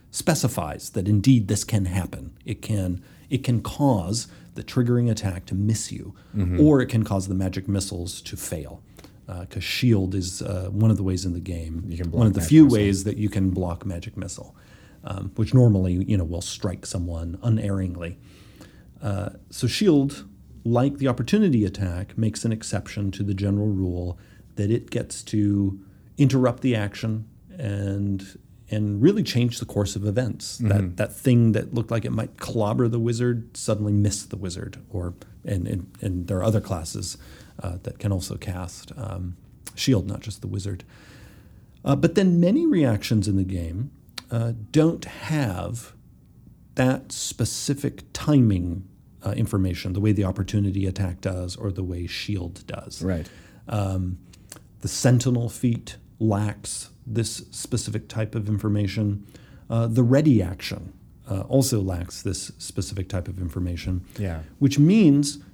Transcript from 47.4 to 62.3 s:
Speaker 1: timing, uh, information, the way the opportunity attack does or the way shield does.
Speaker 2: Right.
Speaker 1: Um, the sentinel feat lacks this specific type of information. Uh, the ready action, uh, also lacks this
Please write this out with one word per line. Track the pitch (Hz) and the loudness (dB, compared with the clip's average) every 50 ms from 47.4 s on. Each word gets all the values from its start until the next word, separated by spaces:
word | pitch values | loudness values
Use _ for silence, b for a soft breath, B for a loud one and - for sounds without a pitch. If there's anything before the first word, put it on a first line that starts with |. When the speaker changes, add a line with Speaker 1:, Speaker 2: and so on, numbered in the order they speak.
| 131 - - - - - 143 139 - 127 123 - - - - | -4 -4 -4 -4 -4 -4 -4 -2 -4 -6 -8 -8 -14 -14 -14
Speaker 1:
timing, | - - 156 151 139 120 107 98 90 85 87 85 98 92 - - - - - - - - | -4 0 4 6 6 6 6 4 2 0 -2 -6 -8 -10 -14 -20 -20 -20 -20 -20 -10 -6
uh, | 101 | -4
information, | 101 - 113 - - 98 95 92 90 - - 92 90 | -2 -2 -2 -2 0 0 0 0 -2 -4 -6 -4 -2
the | 98 | 0
way | 101 110 | 2 2
the | 101 104 98 | 2 2 2
opportunity | 92 90 101 92 - - 104 101 98 92 98 98 | 0 -2 -2 -4 -2 0 0 0 0 0 -2 -2
attack | 95 92 - 98 92 92 - | -2 -2 -2 -4 -4 -4 -6
does | - 95 90 90 90 90 - | -6 -6 -4 -4 -6 -8 -8
or | - 110 101 | -6 -6 -6
the | 87 - 92 | -4 -4 -6
way | 90 90 87 85 | -6 -6 -6 -8
shield | 85 - - - - 101 92 87 85 87 - - | -8 -8 -8 -6 -6 -6 -4 -6 -8 -10 -12 -12
does. | - - - - - - - 82 | -12 -12 -12 -12 -14 -10 -6 -4
Speaker 2:
Right. | 95 92 80 82 B B B B B B B B | -2 -2 -2 -4 B B B B B B B B
Speaker 1:
Um, | - 113 104 98 95 95 92 92 90 90 - B B B B B B B B B B - - | -6 -4 -2 -2 -2 -2 -2 -2 -4 -6 -8 B B B B B B B B B B -16 -10
the | - | -8
sentinel | 117 - - - 127 127 117 - 131 123 120 117 113 | -8 -2 2 4 6 6 6 4 2 0 0 -2 -4
feat | - - - 123 117 117 - - - - - - - - | -4 -2 0 0 0 -2 -4 -12 -18 -18 -20 -20 -6 -2
lacks | 110 110 101 98 107 104 107 - - - - - - - - - - | 0 2 2 2 0 -2 -4 -8 -10 -10 -10 -10 -12 -14 -20 -16 -12
this | 120 107 117 110 - - - - - | -4 -4 -2 -2 -2 -6 -10 -12 -14
specific | - - - - - 107 - - 107 107 - | -14 -14 -8 -4 -4 -4 -4 -4 -6 -6 -8
type | - - 113 110 101 - | -8 -6 -6 -4 -4 -4
of | 117 101 | -4 -2
information. | 104 107 101 - 107 104 104 101 98 - 110 107 104 104 104 B B B B B B B B B B | -2 -2 0 0 0 0 0 0 -2 0 0 0 0 -2 -4 B B B B B B B B B B
Uh, | 120 117 117 | -2 0 0
the | 113 113 127 123 | 2 2 4 4
ready | 120 131 139 156 156 127 104 | 6 6 6 6 6 6 6
action, | 90 87 98 - - - - - - 95 - - - - - - - - | 4 2 -4 -8 -8 -10 -10 -10 -10 -14 -16 -18 -20 -20 -20 -20 -10 -6
uh, | 104 95 | -6 -6
also | - - 123 139 127 - 127 107 | -2 0 2 2 2 2 0 0
lacks | 95 92 90 85 87 - - - - | 0 -2 -4 -4 -6 -8 -12 -8 -6
this | 101 | -6